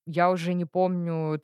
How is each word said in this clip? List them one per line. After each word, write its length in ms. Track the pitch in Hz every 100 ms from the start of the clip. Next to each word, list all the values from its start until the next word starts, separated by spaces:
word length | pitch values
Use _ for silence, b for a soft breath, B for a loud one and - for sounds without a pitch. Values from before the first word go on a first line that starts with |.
| -
я 240 | 165 175
уже 240 | 185 170
не 100 | 180 170
помню 720 | 185 185 180 170 160 156 151